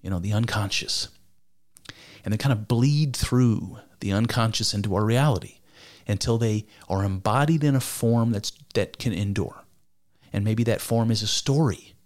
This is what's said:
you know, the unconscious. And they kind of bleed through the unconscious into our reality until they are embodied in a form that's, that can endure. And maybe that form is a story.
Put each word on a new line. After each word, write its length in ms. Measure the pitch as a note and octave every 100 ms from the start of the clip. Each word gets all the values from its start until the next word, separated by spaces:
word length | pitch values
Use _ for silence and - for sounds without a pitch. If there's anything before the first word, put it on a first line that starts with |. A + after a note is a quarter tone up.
you 80 | F2+
know, 80 | F#2
the 120 | F#2+
unconscious. 760 | G#2+ A#2 G#2+ G2+ - - - - - - - - _ _ - - - - -
And 80 | -
they 60 | G#2+
kind 160 | C#3
of 140 | A2+ G#2+
bleed 480 | A#2 C3 D3 D3+ B2
through 640 | - B2+ B2 G#2 F#2 - - _
the 120 | G2
unconscious 640 | G2 A2+ - A2+ - - G2+
into 180 | G2+ F#2+
our 80 |
reality 540 | G#2+ A#2+ D3 A2 - - _ - - - -
until 300 | G2+ - A#2
they 300 | A2+ G#2+ G#2+ - -
are 160 | F#2+
embodied 600 | G2 F#2+ G#2+ A#2 D3 E3
in 120 | D3 C3+
a 60 |
form 500 | - - A#2 A#2 A2+
that's, 200 | G#2 - - - -
that 240 | F#2+ -
can 120 | A#2+
endure. 520 | E2+ G2+ G2 D2+ - - _ _ _ _ _ _
And 140 | - G#2
maybe 180 | A2 A#2
that 160 | A2
form 280 | - A2+ A2+
is 140 | A2
a 40 | G#2+
story. 680 | - - C#3 D3+ E2 - -